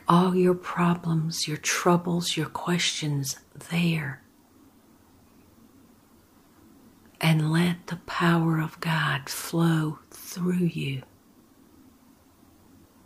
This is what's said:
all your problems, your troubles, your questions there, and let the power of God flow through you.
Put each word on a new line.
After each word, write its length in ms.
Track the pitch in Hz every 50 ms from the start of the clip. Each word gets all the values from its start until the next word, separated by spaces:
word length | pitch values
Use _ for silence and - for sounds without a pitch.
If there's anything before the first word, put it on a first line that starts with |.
| -
all 280 | - 175 175 185 190 180
your 180 | 185 180 180 180
problems, 960 | 180 - - - 175 175 175 170 175 - 165 165 160 156 165 165 - -
your 100 | 156 151
troubles, 800 | - - - - - - 180 175 175 175 180 170 175 175 - -
your 140 | 160 151 -
questions 880 | - - - 175 175 170 - - - - 156 151 147 139 135 135 - - - _ - - - -
there, 500 | 170 170 175 170 165 156 147 135 131 - - _ _ _ _ _ _ - - - _ _ _ _ _ _ _ _ - - _ _ _ - - - _ - - - _ - - - _ _ _ _ _ - _ _ _ _ _ _ _ - - - - - - - - - - - - -
and 300 | - 160 160 160 151 156
let 360 | 160 165 175 175 175 - -
the 140 | - 170 - -
power 540 | - - - 175 170 170 165 165 165 160 156
of 200 | 156 160 - -
God 480 | - 165 160 156 151 143 143 135 135 -
flow 720 | - - - - - 165 165 165 160 160 156 156 151 - - -
through 540 | - - - - - 185 175 180 180 180 180
you. 360 | 165 160 156 147 139 135 131 - - - _ _ _ _ _ _ _ _ _ - - - - - - - _ _ _ _ _ _ _ _ _ _ - - _ _ - - - - _ _ _ -